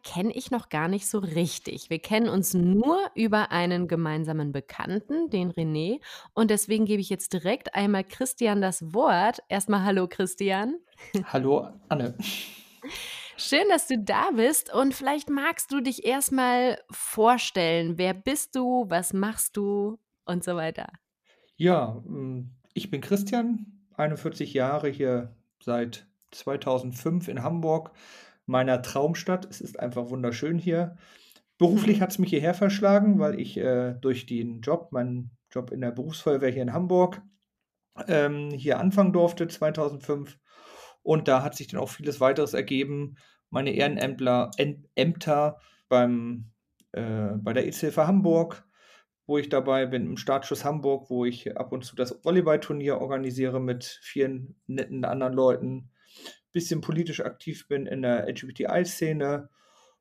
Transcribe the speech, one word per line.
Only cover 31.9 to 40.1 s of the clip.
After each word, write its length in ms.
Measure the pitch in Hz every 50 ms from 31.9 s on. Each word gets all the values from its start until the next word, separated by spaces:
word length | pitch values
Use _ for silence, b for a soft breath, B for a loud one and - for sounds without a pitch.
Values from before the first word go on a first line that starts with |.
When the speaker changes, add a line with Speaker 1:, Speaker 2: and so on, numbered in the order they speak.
| 208 208
Speaker 1:
Hm. 40 | 190
Speaker 2:
hat's 160 | 180 - -
mich 120 | 185 170
hierher 220 | - 147 147 170 180
verschlagen, 680 | - 208 196 196 202 208 196 202 202 208 214 202 170
weil 200 | 151 151 - -
ich, 180 | - - - -
äh, 360 | - 131 127 123 123 123 123 123
durch 240 | 135 135 127 117 -
den 360 | - 127 117 117 120 117 117
Job, 300 | 113 143 156 170 - -
meinen 400 | - 127 123 127 123 123 123 120 - _ _ _
Job 200 | - 131 123 123
in 100 | - 131
der 100 | 127 120
Berufsfeuerwehr 600 | 120 123 127 156 156 - - 165 143 135 135 131
hier 120 | 123 131 123
in 100 | 120 120
Hamburg, 480 | 170 185 180 185 180 180 180 180 - - - _ _ _ _ _ _ _ _ _ _ _ _ _ - - -
ähm, 420 | 175 151 147 143 147 147 147 147
hier 280 | 147 135 127 147 127 -
anfangen 340 | - 190 190 202 196 180 170
durfte, 340 | 175 170 170 170 - 170 165
zweitausendfünf. 880 | - - 156 156 156 160 156 147 143 139 127 -